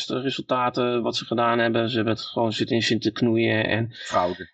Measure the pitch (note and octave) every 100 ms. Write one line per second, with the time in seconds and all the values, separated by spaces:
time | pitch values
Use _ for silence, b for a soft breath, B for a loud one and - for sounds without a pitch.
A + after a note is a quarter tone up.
0 | - C3 C3 - - B2+ B2 C3 B2 A#2+
1 | A#2 A#2+ - A#2 A#2 A#2 A#2 A2+ A2+ A#2+
2 | A2 G#2+ - A#2 A2+ G#2+ A2+ A#2 - A2
3 | A2+ - A#2+ A2+ A2+ A2 - G#2+ A2+ -
4 | - - F2+ F#2 F2+